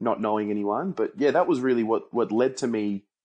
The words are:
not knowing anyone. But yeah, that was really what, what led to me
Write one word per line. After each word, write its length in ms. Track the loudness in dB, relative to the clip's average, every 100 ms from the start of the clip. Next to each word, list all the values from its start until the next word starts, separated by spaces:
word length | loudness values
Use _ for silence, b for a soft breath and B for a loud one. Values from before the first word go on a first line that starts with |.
not 200 | -4 -2
knowing 300 | 0 0 0
anyone. 400 | -2 -2 -2 -4
But 200 | -2 -4 0
yeah, 140 | 2
that 160 | 4 2
was 140 | 2
really 220 | 2 2
what, 300 | 2 0 -2
what 180 | -2 0
led 260 | 2 0 0
to 80 | -4
me 380 | -2 -2 -4 -8 _